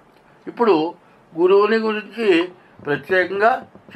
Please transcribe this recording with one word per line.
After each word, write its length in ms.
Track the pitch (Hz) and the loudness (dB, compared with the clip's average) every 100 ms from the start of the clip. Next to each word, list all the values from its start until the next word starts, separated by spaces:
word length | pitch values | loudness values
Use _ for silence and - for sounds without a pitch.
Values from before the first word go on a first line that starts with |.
| _ _ _ _ - | _ _ _ _ -16
ఇప్పుడు 480 | - 226 165 165 - _ _ _ - | -4 0 2 0 -8 _ _ _ -2
గురువుని 380 | 185 196 208 226 | 2 4 4 0
గురించి 760 | 220 214 202 226 220 165 180 - _ _ - | -2 -6 -8 -6 0 2 0 -10 _ _ -6
ప్రత్యేకంగా 800 | 143 143 185 175 196 220 254 - - - | -6 -2 -2 -2 0 0 0 -8 -20 -6